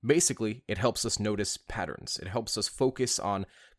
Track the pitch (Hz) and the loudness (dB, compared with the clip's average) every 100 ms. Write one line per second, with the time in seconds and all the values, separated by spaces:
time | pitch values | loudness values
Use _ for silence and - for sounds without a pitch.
0 | 113 156 - 135 110 110 - 104 120 - | 6 4 4 2 -2 -4 -4 0 0 2
1 | 117 - 104 104 101 - _ - 87 - | -2 0 0 0 -2 -4 _ -6 -6 -6
2 | - - 92 110 110 - 101 - 131 131 | -6 -8 -4 -4 -2 -2 -4 2 2 2
3 | 123 - 95 98 95 - - | 0 0 0 -2 -2 -8 -20